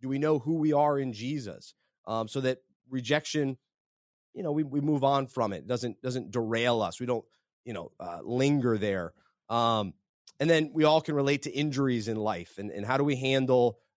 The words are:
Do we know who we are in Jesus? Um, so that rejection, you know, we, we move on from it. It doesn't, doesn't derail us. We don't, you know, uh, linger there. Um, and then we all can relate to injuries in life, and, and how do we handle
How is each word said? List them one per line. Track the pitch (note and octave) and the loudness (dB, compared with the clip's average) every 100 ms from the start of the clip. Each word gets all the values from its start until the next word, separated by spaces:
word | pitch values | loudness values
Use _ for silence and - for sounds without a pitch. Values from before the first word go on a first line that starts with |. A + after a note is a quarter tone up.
Do | C3 | -6
we | C#3 | 0
know | D#3 D3+ | 2 2
who | C#3 | 0
we | E3 D3+ | 0 2
are | C#3+ D3 C#3 | 4 4 2
in | C3 | -2
Jesus? | G#2 B2 D3 G#2 - - _ _ _ - | -6 -6 -6 -8 -14 -18 _ _ _ -6
Um, | A2+ A2 | -4 -4
so | C#3 | -2
that | C3 C3 _ _ B2+ | -2 -2 _ _ -8
rejection, | C3 A#2+ D3+ - D3+ C#3 C3 _ _ _ _ _ _ _ | -6 0 -2 0 -2 -2 -4 _ _ _ _ _ _ _
you | - | -8
know, | E3+ | -4
we, | D3 | -2
we | C#3+ C#3+ | -2 0
move | D3 C#3+ | 0 2
on | C3+ C#3 B2+ | 2 2 0
from | B2+ G#2+ | -2 -2
it. | F#2 | -4
It | F2+ | -4
doesn't, | A#2+ A#2+ - | -4 -4 -6
doesn't | B2+ B2+ G#2 | -6 -6 -4
derail | A#2+ A2 A2+ A#2+ A#2 | -4 -2 0 2 2
us. | F#2+ - | 0 -4
We | B2 | -4
don't, | A#2 - _ _ _ A#2+ | -4 -6 _ _ _ -12
you | |
know, | G2 E2 - | -12 -12 -12
uh, | F2 E2+ | -12 -10
linger | - B2 C#3 C#3+ A#2+ A2 | -4 2 4 4 2 2
there. | G#2 F#2+ E2+ - _ _ - | 0 -2 -4 -10 _ _ -2
Um, | A#2 A#2 A2+ G2 - _ _ - - | 2 4 2 -2 -8 _ _ -14 -2
and | D#3 | 2
then | D#3+ D#3 | 4 2
we | D#3 | 2
all | D3+ D#3 | 4 4
can | D#3 D3 | 2 0
relate | C#3 C#3+ | 0 0
to | C#3+ | -2
injuries | C#3 D3+ C3+ C3+ A#2+ G#2+ | -4 -2 0 0 0 -2
in | A2 | -4
life, | G#2+ F2 F2 - | -2 -4 -8 -10
and, | G#2 | -10
and | G2 G#2+ | -6 0
how | C3+ | 0
do | |
we | C#3+ B2+ | 2 0
handle | C3 C3+ C3 B2+ A#2+ - _ | 0 2 4 4 4 0 _